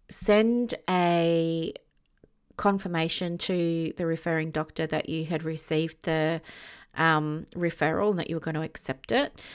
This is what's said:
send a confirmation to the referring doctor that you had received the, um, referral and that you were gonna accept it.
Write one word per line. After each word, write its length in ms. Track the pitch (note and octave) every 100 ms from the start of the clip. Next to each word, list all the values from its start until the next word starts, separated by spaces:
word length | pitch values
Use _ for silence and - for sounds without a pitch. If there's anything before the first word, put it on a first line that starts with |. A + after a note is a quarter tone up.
| -
send 640 | - - G#3 A3+ A#3+ A#3 - -
a 840 | F3+ F3 E3+ E3 E3 E3 E3 D#3+ - - _ _ _ - _ _ -
confirmation 800 | G3+ G3 F3+ E3+ E3 - F3 E3+
to 560 | - F3+ E3+ E3 D#3+ -
the 80 | E3
referring 440 | E3 F3 D#3+ D#3+
doctor 360 | D#3 D#3 - D#3+
that 240 | D#3 -
you 160 | D#3+ D#3+
had 160 | D#3+
received 640 | D#3+ D#3+ - D#3+ D#3+ -
the, 360 | - D#3+ D#3 E3 - - - - - -
um, 480 | E3 D#3 D3+ D#3 -
referral 560 | F3 E3+ - D3+ D#3+ G#3
and 80 | F3+
that 120 | -
you 60 | E3
were 40 |
gonna 220 | D#3+ D#3
accept 500 | D#3+ - - D#3+ -
it. 300 | B3 C#4+ - -